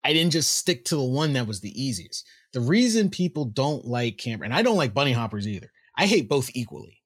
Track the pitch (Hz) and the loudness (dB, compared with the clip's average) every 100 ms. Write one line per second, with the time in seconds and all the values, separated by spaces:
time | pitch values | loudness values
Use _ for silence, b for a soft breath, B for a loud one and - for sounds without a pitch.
0 | - 160 170 156 139 - - 175 - 160 | 2 2 4 2 0 0 0 -2 -2 0
1 | 127 135 156 135 110 104 143 - 135 98 | 0 2 2 0 -2 -6 -10 -6 -4 -6
2 | - - b b b 127 120 202 247 220 | -8 -14 b b b -4 2 4 4 2
3 | 196 196 180 151 131 107 139 147 - 120 | 0 0 -2 -2 -4 0 0 -2 -4 -2
4 | 120 101 120 110 104 131 233 208 135 101 | -2 -4 -8 -6 -2 2 2 2 2 2
5 | 143 120 113 104 104 95 - b b - | 2 2 -2 -4 -6 -6 -10 b b 0
6 | 196 208 113 143 127 127 117 69 - _ | 4 4 2 0 0 -6 -8 -10 -18 _